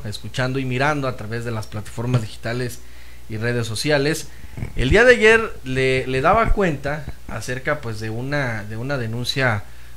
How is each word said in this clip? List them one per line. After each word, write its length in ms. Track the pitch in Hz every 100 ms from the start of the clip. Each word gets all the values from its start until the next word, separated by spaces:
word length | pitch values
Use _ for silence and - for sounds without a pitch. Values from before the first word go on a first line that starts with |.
escuchando 540 | 110 - 110 - 127 135
y 80 | 131
mirando 420 | 123 143 147 131
a 80 | 110
través 300 | 107 117 117
de 60 |
las 140 | 110 101
plataformas 540 | 107 101 - 120 123
digitales 600 | 107 - 113 120 123 - - - - - -
y 80 | 107
redes 280 | 117 120 107
sociales. 640 | 107 147 147 139 160 - - - - - -
El 140 | 131
día 140 | 185
de 100 | 247
ayer 440 | 233 214 226 220 -
le, 420 | 131 131 131 131 127
le 140 | 131
daba 300 | 151 214 220
cuenta 560 | - 185 139 139 151 143 - -
acerca, 520 | 113 117 127 156 -
pues, 180 | 117 107
de 120 | 110
una, 520 | 113 131 147 131 110
de 120 | 104 110
una 220 | 131 139
denuncia 680 | 113 117 123 139 127 104 - - -